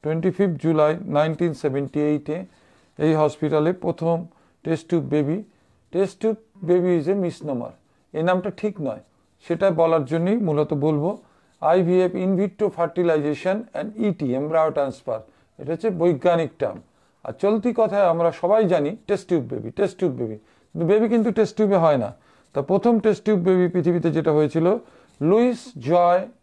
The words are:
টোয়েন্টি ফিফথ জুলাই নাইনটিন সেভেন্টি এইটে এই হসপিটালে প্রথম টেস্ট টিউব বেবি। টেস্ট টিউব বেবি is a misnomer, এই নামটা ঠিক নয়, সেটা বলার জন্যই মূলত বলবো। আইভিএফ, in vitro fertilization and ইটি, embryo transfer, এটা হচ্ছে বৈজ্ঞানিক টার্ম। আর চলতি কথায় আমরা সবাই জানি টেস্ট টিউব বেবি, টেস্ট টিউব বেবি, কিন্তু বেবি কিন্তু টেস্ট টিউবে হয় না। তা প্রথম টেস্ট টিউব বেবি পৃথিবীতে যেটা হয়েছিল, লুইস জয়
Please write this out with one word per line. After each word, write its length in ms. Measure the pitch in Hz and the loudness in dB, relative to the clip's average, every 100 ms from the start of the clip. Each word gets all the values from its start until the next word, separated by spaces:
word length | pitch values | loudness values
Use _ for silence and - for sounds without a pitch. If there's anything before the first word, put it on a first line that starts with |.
টোয়েন্টি 280 | 147 160 180 | -4 -2 -2
ফিফথ 320 | 180 196 151 | 0 -2 0
জুলাই 340 | 160 156 151 160 - 147 | 0 2 2 0 -2 0
নাইনটিন 380 | 156 156 175 | 0 0 -4
সেভেন্টি 460 | 143 151 135 139 151 | -2 -4 -4 -4 -2
এইটে 440 | 147 151 147 160 185 _ _ _ _ - | 0 -2 -4 -10 -10 _ _ _ _ -2
এই 160 | 151 | 0
হসপিটালে 580 | 156 151 - 151 151 156 | 2 0 0 -2 0 0
প্রথম 540 | 180 175 160 165 170 170 _ _ _ | -2 -6 -4 -2 -2 -6 _ _ _
টেস্ট 260 | - 160 - | -6 -6 -2
টিউব 140 | 170 | -2
বেবি। 380 | 135 151 143 180 208 _ _ _ _ | 0 0 0 -4 -8 _ _ _ _
টেস্ট 280 | 170 190 - | -2 -2 -2
টিউব 160 | 220 214 _ - | -4 -4 _ -12
বেবি 280 | 165 180 180 170 | 0 2 2 0
is 60 | 147 | 0
a 20 | 202 | -2
misnomer, 480 | 175 - 147 127 117 - _ _ _ | -2 -6 -8 -8 -8 -16 _ _ _
এই 100 | 151 | -4
নামটা 280 | 170 185 196 | 0 0 -2
ঠিক 240 | - 214 196 | -6 -6 -4
নয়, 220 | 139 107 _ _ _ _ - | -8 -8 _ _ _ _ -6
সেটা 240 | 165 196 | 0 0
বলার 340 | 165 165 165 | 2 2 2
জন্যই 320 | 131 165 175 226 | 0 -2 0 0
মূলত 380 | 190 147 151 | 0 0 0
বলবো। 440 | 151 151 151 160 214 _ _ _ _ | 0 0 0 -2 -6 _ _ _ _
আইভিএফ, 520 | 156 180 170 180 180 | 2 2 4 2 2
in 180 | 180 185 185 | 0 -2 0
vitro 260 | 202 - 208 - | -2 -2 -4 -2
fertilization 800 | 170 175 170 156 147 143 185 202 233 - | -4 0 0 0 0 -4 -2 -4 -6 -10
and 100 | 214 214 214 | -10 -4 -2
ইটি, 200 | 175 135 127 | -2 -2 -2
embryo 300 | 147 160 156 147 | 0 0 0 0
transfer, 440 | 139 - - 110 - _ _ - | -4 -6 -8 -8 -10 _ _ -14
এটা 140 | 135 | -8
হচ্ছে 180 | 165 220 | -4 -4
বৈজ্ঞানিক 600 | 180 175 143 175 165 151 _ | 0 0 2 0 0 -2 _
টার্ম। 200 | 120 92 _ _ _ _ | -6 -6 _ _ _ _
আর 80 | - | -16
চলতি 420 | 113 196 214 226 240 | -2 0 0 -2 0
কথায় 300 | 220 202 185 | 0 2 2
আমরা 260 | 165 165 | 2 0
সবাই 360 | - 175 220 202 | 0 2 2 4
জানি 240 | 170 147 208 - | 2 0 -6 -4
টেস্ট 220 | 196 - | -4 0
টিউব 140 | 165 | -2
বেবি, 280 | 120 123 110 | -2 -8 -8
টেস্ট 280 | 123 123 - | -4 -4 0
টিউব 140 | 180 | -4
বেবি, 240 | 127 117 107 | -2 -8 -8
কিন্তু 500 | _ _ _ 160 165 | _ _ _ -4 2
বেবি 220 | 214 226 | 2 4
কিন্তু 220 | 233 220 | 2 2
টেস্ট 260 | 214 214 - | 0 -2 2
টিউবে 200 | 214 196 | 2 4
হয় 200 | 165 139 | 4 2
না। 160 | 104 - _ _ _ | -2 -10 _ _ _
তা 100 | - | -6
প্রথম 380 | 139 190 233 226 | 0 2 2 2
টেস্ট 240 | 220 196 | 2 0
টিউব 140 | - 208 | 0 2
বেবি 300 | 175 185 180 | 4 4 2
পৃথিবীতে 420 | 175 156 170 160 | 2 0 2 0
যেটা 220 | 151 160 | 0 2
হয়েছিল, 440 | 151 151 160 170 214 - - _ _ | 2 2 2 2 0 -6 -20 _ _
লুইস 520 | 151 208 247 240 - 143 | 2 4 2 0 -12 -10
জয় 500 | 120 175 175 180 208 _ | 0 2 4 2 -2 _